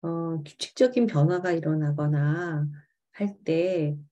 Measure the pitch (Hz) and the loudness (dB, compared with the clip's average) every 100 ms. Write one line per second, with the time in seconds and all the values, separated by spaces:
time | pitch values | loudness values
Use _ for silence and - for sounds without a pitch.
0 | 165 165 165 165 147 - - - 254 247 | -4 -4 -4 -4 -8 -12 -12 2 2 4
1 | 233 147 151 180 180 170 156 156 151 147 | 2 4 4 2 0 -2 0 0 0 0
2 | 147 147 147 156 175 151 147 147 - _ | 0 2 0 0 -2 -2 -4 -6 -20 _
3 | _ - 202 - - 160 180 180 151 147 | _ -6 -6 -4 -2 0 2 0 -2 -4
4 | - | -10